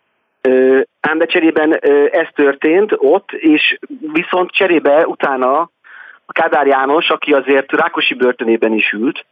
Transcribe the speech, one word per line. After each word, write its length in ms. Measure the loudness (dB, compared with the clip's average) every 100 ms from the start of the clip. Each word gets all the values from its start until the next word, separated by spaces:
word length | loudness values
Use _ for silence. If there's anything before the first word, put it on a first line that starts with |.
| _ _ _ _
ö, 400 | 0 2 4 2 0 _
ám 180 | -6 -2
de 80 | -2
cserében, 520 | -2 -2 -2 0 0
ö, 260 | 2 2 2
ez 160 | 0 -4
történt 580 | 0 0 0 0 0 0 0
ott, 360 | 2 0 -2
és 460 | -4 0 2 0 -4 -8 -14 -8
viszont 380 | -6 -4 -4 -4
cserébe 560 | -2 0 0 2 2 2
utána 640 | -2 -4 -2 0 0 -4 _ _ -20 -20 -20 -10
a 60 |
Kádár 340 | -4 0 2 2
János, 440 | 2 2 0 0
aki 220 | -2 0
azért 400 | 0 2 0 0
Rákosi 420 | -2 -2 -2 -4
börtönében 580 | 0 0 0 0 0 0
is 200 | 0 -2
ült 320 | -4 -4 -6 -12